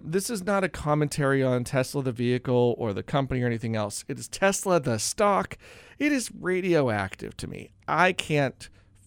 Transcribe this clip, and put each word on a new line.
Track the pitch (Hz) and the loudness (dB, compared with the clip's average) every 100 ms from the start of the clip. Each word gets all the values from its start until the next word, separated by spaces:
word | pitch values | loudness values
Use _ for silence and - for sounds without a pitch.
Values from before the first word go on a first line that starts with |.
this | - 185 196 | -4 -4 -2
is | 220 | -4
not | 180 196 185 | -2 0 0
a | |
commentary | - 151 151 147 - 139 135 | -2 0 2 2 2 2 4
on | 131 123 | 4 2
Tesla, | 120 135 131 143 | 0 -2 0 -2
the | 131 | -4
vehicle, | 117 120 123 131 123 120 - | -2 0 0 2 4 4 2
or | 113 | -2
the | 98 | -4
company, | - 143 135 131 | -2 -2 0 0
or | 120 | -2
anything | 113 117 110 | -2 -2 -2
else. | 104 - - | -2 -6 -10
It | 131 | -10
is | 120 | -10
Tesla, | - 196 190 202 175 | 0 0 2 2 2
the | 135 107 | 2 -2
stock. | - - 208 190 185 - - - - - | -2 2 2 2 -2 -8 -20 -20 -16 -4
It | 294 | 0
is | 277 - - | 0 -2 -6
radioactive | - 185 185 165 131 104 95 - 53 - | -2 0 2 4 4 2 -2 -6 -12 -10
to | - | -10
me. | - - _ - | -10 -14 _ -2
I | 151 185 | 2 4
can't | 180 - 151 131 - - - _ _ | 2 0 0 0 -2 -18 -20 _ _